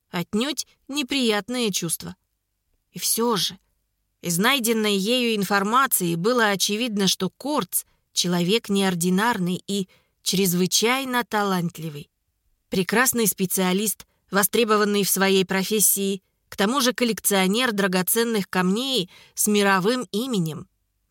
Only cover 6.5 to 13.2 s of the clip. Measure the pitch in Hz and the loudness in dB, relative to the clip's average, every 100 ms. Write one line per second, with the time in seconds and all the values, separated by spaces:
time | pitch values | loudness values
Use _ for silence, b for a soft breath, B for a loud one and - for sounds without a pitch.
6.5 | 196 - 208 247 208 190 - 185 - 269 | 2 0 -2 -2 0 0 0 -4 -6 -4
7.5 | 294 190 - - _ _ - 175 175 175 | -4 -2 -6 -8 _ _ -4 0 0 2
8.5 | 226 - 196 196 180 175 185 226 233 175 | 0 0 0 0 0 0 2 2 0 -2
9.5 | 180 - 202 185 b b b - 180 196 | -4 -6 -6 -6 b b b -4 0 2
10.5 | 175 185 - 220 262 269 247 226 214 202 | 2 0 2 0 0 -2 -4 -2 -2 0
11.5 | 185 170 165 160 147 - _ _ _ _ | 0 -2 -6 -12 -12 -18 _ _ _ _
12.5 | _ - 190 180 220 247 240 | _ -6 -4 0 2 2 2